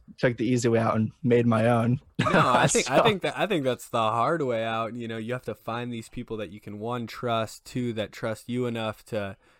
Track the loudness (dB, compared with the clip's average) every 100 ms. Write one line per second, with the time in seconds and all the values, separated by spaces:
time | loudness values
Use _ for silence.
0 | -6 -2 -2 0 0 2 4 2 2 0
1 | -2 -2 2 4 6 4 4 4 2 0
2 | -2 -4 2 4 4 4 4 2 2 4
3 | 4 2 -2 -2 -2 0 0 -2 -2 0
4 | 2 2 0 0 0 -2 -2 -4 -4 -6
5 | -8 -6 -6 -6 -8 -10 -8 -6 -6 -8
6 | -10 -12 -8 -8 -8 -12 -14 -10 -6 -6
7 | -6 -6 -2 -2 -2 -8 -8 -4 -2 -2
8 | -6 -6 -6 -6 -4 -2 -2 -2 -4 -8
9 | -8 -6 -6 -10 _ _